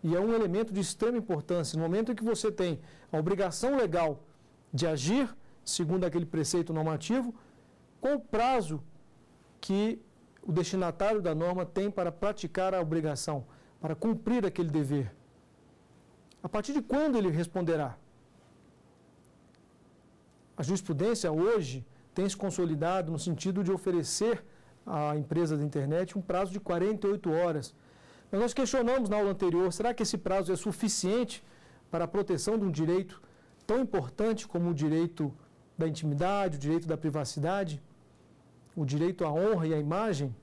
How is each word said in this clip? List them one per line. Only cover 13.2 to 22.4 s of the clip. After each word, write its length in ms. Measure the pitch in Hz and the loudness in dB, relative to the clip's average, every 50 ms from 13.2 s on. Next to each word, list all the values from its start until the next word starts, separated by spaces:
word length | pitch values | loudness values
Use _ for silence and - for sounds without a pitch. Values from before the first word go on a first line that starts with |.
| - - 151 139 123 - - - - - _ _ | -4 -4 -4 -4 -6 -10 -18 -20 -20 -20 _ _
para 160 | - 156 156 | -6 -6 -4
cumprir 500 | - - 226 220 226 - 226 240 247 202 | -2 0 -2 -2 0 0 0 0 2 0
aquele 240 | 185 - - 175 160 | 0 0 0 -2 0
dever? 460 | 147 156 147 131 147 143 127 98 - - - - _ - _ _ _ _ - - - - _ _ - - - _ - _ _ - - - - | 2 0 0 2 0 0 0 -2 -8 -14 -20 -20 _ -20 _ _ _ _ -20 -20 -20 -20 _ _ -20 -20 -20 _ -20 _ _ -20 -20 -14 -10
A 60 | 165 | -4
partir 240 | - 214 208 - 285 | -4 -2 -2 0 -2
de 80 | 294 220 | -2 -2
quando 340 | - 247 285 311 311 254 | 0 2 2 4 4 4
ele 140 | 233 202 180 | 4 2 2
responderá? 680 | 151 160 170 165 - 185 175 165 165 151 143 127 - - - - _ - - _ _ - - - - - - - - _ - - - _ - - _ - - - _ - _ _ _ _ _ _ _ _ - - _ _ _ - _ _ _ _ _ _ _ _ _ | 2 0 -2 -2 -2 -2 0 0 0 0 0 -4 -6 -12 -20 -20 _ -20 -20 _ _ -20 -20 -20 -20 -20 -20 -20 -20 _ -20 -20 -20 _ -20 -20 _ -20 -20 -20 _ -20 _ _ _ _ _ _ _ _ -20 -20 _ _ _ -20 _ _ _ _ _ _ _ _ _
A 60 | - | -6
jurisprudência 720 | 151 127 190 185 - - 160 135 175 220 233 226 - 170 | -2 0 0 -2 0 -4 -2 0 2 2 2 2 0 0
hoje 520 | 156 156 175 214 233 214 160 123 127 131 120 - - - - - - | 2 4 4 4 4 4 2 -2 -6 -10 -10 -14 -20 -20 -20 -10 -4
tem 160 | - 190 196 | -2 -2 -2
se 80 | 196 | -2
consolidado 720 | - | -2